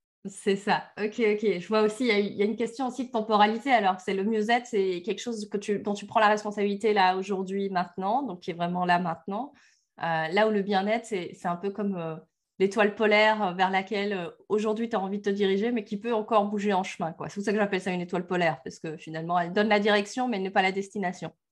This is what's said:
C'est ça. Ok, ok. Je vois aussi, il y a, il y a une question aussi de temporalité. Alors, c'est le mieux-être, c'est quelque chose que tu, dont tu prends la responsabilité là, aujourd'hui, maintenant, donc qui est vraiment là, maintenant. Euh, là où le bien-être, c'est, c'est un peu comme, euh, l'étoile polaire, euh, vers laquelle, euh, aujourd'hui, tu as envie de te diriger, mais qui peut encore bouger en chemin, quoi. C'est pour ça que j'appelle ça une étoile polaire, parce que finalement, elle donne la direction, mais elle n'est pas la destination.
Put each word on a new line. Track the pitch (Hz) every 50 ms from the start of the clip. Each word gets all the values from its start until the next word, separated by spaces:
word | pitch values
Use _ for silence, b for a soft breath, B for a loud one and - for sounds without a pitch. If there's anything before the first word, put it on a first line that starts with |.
| _ _ _ _ -
C'est | 196 - - - 208 196
ça. | 196 - 208 180 - - - - -
Ok, | 208 214 208 -
ok. | 233 208 214 208 226 208 180 180
Je | 175 -
vois | 220 214
aussi, | 214 214 214 - 254
il | 233
y |
a, | 208 202
il | 208 196 -
y | - 202
a |
une | 214 220
question | 220 233 226 - - 269 247
aussi | 240 - 247 247
de |
temporalité. | - 226 214 220 220 202 208 214 220 226 - 285
Alors, | 254 226 202 185 190 185
c'est | - - 190
le | 190 196
mieux-être, | 220 226 214 214 220 240 240 240 -
c'est | - 202 190 190 180 175 175
quelque | 226 190 196
chose | - 240 233 214 208 208
que | - 202
tu, | 202 - 208 -
dont | - 214 202
tu | 202 208
prends | - - 226
la | 214 208
responsabilité | 214 214 214 208 202 214 202 208 202 196 214 220 208
là, | 202 185 185 185 190
aujourd'hui, | 190 202 202 185 190 185 196 202 196 196
maintenant, | 190 175 180 185 - - 190 196 226 262
donc | 294 233 175 180
qui | - -
est | 170
vraiment | 170 175 175 175 180 180
là, | 175 175 175
maintenant. | 180 170 165 - - - 196 214 269 285 b b b b b b b b _ - 165
Euh, | 165 165 160 160 160
là | 170 208 220 220
où |
le | 214 202
bien-être, | 190 208 208 190 196 208 220 233 233
c'est, | - 220 180 170 147 -
c'est | - - 180
un | 175
peu | 175 190 196
comme, | 196 214 208 202 190 175
euh, | 165 160 160 160 - _ _ _ _ _ _ -
l'étoile | 185 196 196 226 208 208 208
polaire, | - 220 208 208 214 214 214 214 214
euh, | 208 185 175
vers | 185 185 185
laquelle, | 190 190 196 196 220 196 202 208 202
euh, | 185 170 160 - _ _ -
aujourd'hui, | 202 214 208 226 220 220 233 226
tu | 226
as | 190
envie | 190 190 202 208
de | 202
te | 208
diriger, | 196 196 202 190 190 196 214 240
mais | 247 233 -
qui | - 214 202
peut | 214 233 240
encore | 214 214 - 233 214 202 208
bouger | 214 202 196 208
en | 202 185 190
chemin, | - - - 180 160 165
quoi. | - 147 160
C'est | - 202
pour | 202
ça | 220
que | 202 220
j'appelle | 208 202 202 185
ça | 185 202
une | 180 175
étoile | 175 175 196 175 175 -
polaire, | 185 180 175 160 151 - -
parce | - - -
que | - 160 156 156
finalement, | - 160 156 160 160 170 175 175
elle | 170 170 185
donne | 208 214 226
la | 208 208
direction, | 202 214 208 208 202 208 - 254 254 247
mais | 226 190
elle | 190
n'est | 190
pas | 196 208
la | 185 190
destination. | 190 196 196 - - 214 190 180 185 - 175 160 - _ _ _